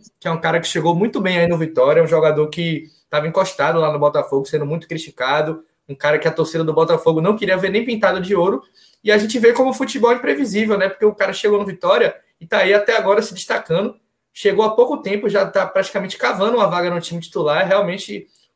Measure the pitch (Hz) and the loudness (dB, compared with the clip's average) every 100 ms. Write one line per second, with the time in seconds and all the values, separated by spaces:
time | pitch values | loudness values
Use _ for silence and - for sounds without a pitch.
0 | - _ 175 165 165 165 165 170 156 165 | -10 _ -6 -2 0 0 0 0 0 2
1 | 226 247 185 175 170 165 160 - 131 156 | 0 0 -2 2 2 0 -2 2 4 4
2 | 160 160 156 147 151 151 170 156 - _ | 4 2 2 2 -2 -2 -4 -4 -8 _
3 | _ 151 156 170 185 - 147 165 156 147 | _ -4 -2 0 0 0 0 2 0 2
4 | 143 147 139 139 135 156 143 165 - 160 | 0 0 0 -2 -2 -2 -2 -6 -8 -10
5 | - - 127 147 156 160 - _ - 139 | -10 -6 -2 0 -2 -6 -12 _ -18 -4
6 | 147 151 160 156 160 165 160 156 160 160 | 0 0 0 -2 -2 -2 -2 0 2 2
7 | - 160 170 214 190 185 190 202 240 220 | 2 2 2 0 0 0 0 -2 -2 0
8 | 196 185 185 196 180 262 - _ _ - | 0 0 0 2 2 0 -6 _ _ -6
9 | 208 208 214 240 226 240 262 - 262 269 | 0 2 2 2 4 4 2 0 -2 0
10 | 233 247 294 285 254 196 220 202 190 - | 2 2 0 -2 0 0 0 0 -2 0
11 | 214 208 196 185 208 208 196 180 175 220 | 0 0 -2 0 0 0 -2 -4 0 2
12 | 196 - _ _ 165 208 185 202 202 226 | 2 -2 _ _ -4 0 2 2 2 0
13 | 190 208 214 175 - 226 - 165 220 - | 2 2 0 -2 -4 -4 -2 -2 -2 -8
14 | _ _ _ - 202 185 226 - 254 294 | _ _ _ -4 0 2 2 2 2 0
15 | 190 208 214 202 196 196 185 190 190 202 | -4 -4 0 0 0 -2 -2 -2 -2 -4
16 | 185 - - 196 208 240 196 175 175 175 | -6 -4 -2 0 0 2 0 0 -2 -4
17 | 170 170 165 - 151 151 185 196 185 190 | -6 -8 -8 -4 0 0 2 2 0 -4
18 | 208 - - - _ | -8 -12 -14 -20 _